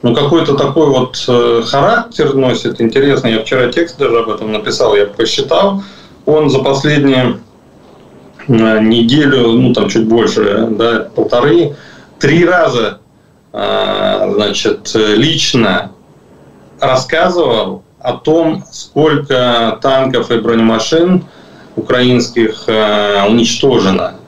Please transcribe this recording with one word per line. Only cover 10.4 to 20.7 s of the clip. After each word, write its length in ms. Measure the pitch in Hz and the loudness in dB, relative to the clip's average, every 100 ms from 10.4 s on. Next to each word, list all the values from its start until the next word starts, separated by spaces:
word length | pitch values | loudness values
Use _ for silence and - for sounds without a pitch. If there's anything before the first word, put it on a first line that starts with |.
| 104 104 113 | 0 0 -2
да, 380 | 107 117 113 - | 0 0 0 -4
полторы, 600 | - - 120 139 170 147 - - - - - | -4 0 0 2 2 0 -4 -20 -20 -20 -4
три 260 | 139 160 | 0 2
раза, 540 | 170 180 - 123 107 98 _ _ _ _ _ | 4 2 2 0 -4 -6 _ _ _ _ _
э, 800 | 107 101 104 101 101 98 101 98 | -8 -4 -2 -2 -2 -2 -2 -2
значит, 580 | 101 104 101 110 - - | -2 -2 -2 -4 -4 -4
лично 960 | 113 107 107 - - - 131 107 87 82 - _ - _ - - - - - | -2 2 2 0 0 -2 0 0 -2 -4 -14 _ -20 _ -20 -20 -20 -20 -4
рассказывал 1000 | 139 127 - 160 180 175 147 113 95 98 _ _ | -2 -2 -2 0 0 0 0 0 -4 -8 _ _
о 120 | 127 | -8
том, 500 | 123 - 160 165 190 - | -6 0 0 0 -2 -10
сколько 1080 | - - - 156 143 143 127 123 117 113 110 | -20 -8 0 0 0 -2 0 0 0 -2 -2
танков 480 | 135 135 131 127 113 | 0 0 0 -2 -2
и 60 | 117 | -2
бронемашин 840 | 110 113 113 | 0 2 2